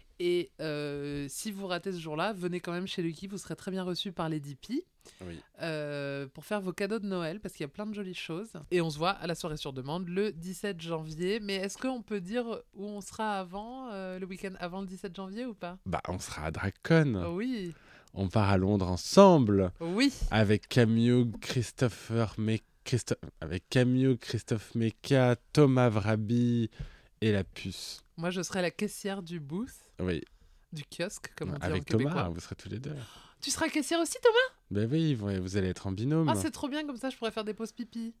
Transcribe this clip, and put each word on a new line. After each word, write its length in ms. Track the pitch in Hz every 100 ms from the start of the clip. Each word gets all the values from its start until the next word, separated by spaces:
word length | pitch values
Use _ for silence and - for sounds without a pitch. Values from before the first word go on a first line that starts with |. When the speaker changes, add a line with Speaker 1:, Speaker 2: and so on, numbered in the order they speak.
| - -
Speaker 1:
Et, 320 | 175 175 - -
euh, 640 | 156 147 147 143 143 143 143
si 220 | - 220
vous 140 | 196 196
ratez 260 | 175 196
ce 60 | 180
jour-là, 340 | 160 151 196
venez 260 | 196 175 175
quand 120 | -
même 140 | 175 190
chez 160 | -
Lucky, 240 | 170 156 196
vous 120 | 196
serez 160 | - 160
très 140 | -
bien 120 | 185
reçus 280 | 180 170 202
par 160 | 185 160
les 120 | 156
D 160 | 143 135
P, 280 | - 269 - _ - -
Speaker 2:
Oui. 140 | 180 165 - -
Speaker 1:
euh, 640 | 165 156 147 143 139 139 139
pour 120 | -
faire 160 | - 208
vos 120 | 185
cadeaux 260 | 170 202 226
de 80 | 202
Noël, 320 | 180 160 208
parce 140 | 190
qu'il 100 | -
y 40 | 143
a 0 |
plein 180 | - 214
de 80 |
jolies 200 | 208 190
choses. 380 | 170 - 165 220 170 143
Et 100 | 180
on 100 | 165
se 80 | 147
voit 120 | 170
à 160 | 196 170
la 80 |
soirée 220 | 165 165 151
sur 160 | 147
demande 360 | 131 135 170 175
le 240 | 180 214
dix-sept 480 | 165 175 180 202 175
janvier. 580 | 165 165 156 156 180 220
Mais 160 | 202 196
est-ce 200 | 196 -
qu'on 240 | 262 254
peut 180 | - 208
dire 240 | 175 240 233 214 -
où 120 | - 202
on 140 | 208
sera 380 | - - 214 196
avant, 500 | 180 196 226 262 254
euh, 260 | 196 185 185
le 80 | 185
week-end 260 | 185 196 185
avant 220 | 180 185
le 60 | 196
dix-sept 280 | 190 202
janvier 300 | 175 190 208
ou 100 | 247
pas ? 220 | 208 175 185 -
Speaker 2:
Bah, 160 | - -
on 100 | 90
sera 280 | - - 80
à 40 |
DragCon. 840 | 80 98 - - 165 143 101 85
Speaker 1:
Oui. 400 | 175 247 233 175 151 - - -
Speaker 2:
On 140 | - 95
part 200 | 110 98
à 80 | 98
Londres 320 | 95 104 90
ensemble. 840 | 87 - 190 196 165 110 98 90 -
Speaker 1:
Oui. 340 | 170 196 277 - -
Speaker 2:
Avec 360 | 107 104 107 -
Camille, 640 | 127 113 113 120 123 120 104
Christopher 880 | - 127 110 - 123 - - 113 110 -
Me-, 240 | 107 110 - _
Christo-, 320 | - 123 - - 73 -
avec 260 | 78 87 -
Camille, 480 | 127 123 127 131 120
Christophe 560 | - 113 - 113 -
Mecca, 640 | 117 113 - - 135 123 120 _
Thomas 380 | 156 143 127 123
Vrabi 800 | 107 98 110 104 120 120 120 113 - - - - -
et 120 | 110
la 120 | 101
puce. 560 | 92 - 95 - - - - -
Speaker 1:
Moi, 140 | 170
je 100 | 185
serai 220 | 165 190
la 80 | 175
caissière 520 | - 208 - 196 196
du 160 | 165 170
booth. 280 | 139 175 254 - - -
Speaker 2:
Oui. 240 | 90 82 - - - _ _
Speaker 1:
Du 100 | 156
kiosque, 460 | 139 - 180 - - -
comme 140 | 151
on 20 |
dit 40 | -
Speaker 2:
Avec 200 | 90 92
Speaker 1:
en 20 |
québécois. 280 | - 113 139
Speaker 2:
Thomas, 160 | 151 92
vous 100 | 85
serez 140 | -
tous 140 | - -
les 80 | 104
deux. 160 | 139 147 117 - - _
Speaker 1:
Tu 80 | -
seras 180 | - 311
caissière 320 | 311 - 330
aussi, 160 | 330 -
Thomas ? 320 | 480 453 523 - -
Speaker 2:
Ben 180 | 101 113
oui, 240 | 156 160
vous, 140 | 123 101 95
vous 140 | 92 98
allez 100 | 92
être 180 | 87 98
en 60 |
binôme. 360 | 95 123 160 160
Speaker 1:
Ah, 60 |
c'est 160 | 101 311
trop 180 | - 285
bien, 180 | 294 294
comme 100 | 240
ça, 140 | 262
je 60 | -
pourrais 140 | 226
faire 140 | 220
des 100 | 214
pauses 180 | 202 226
pipi. 420 | - 226 233 226 -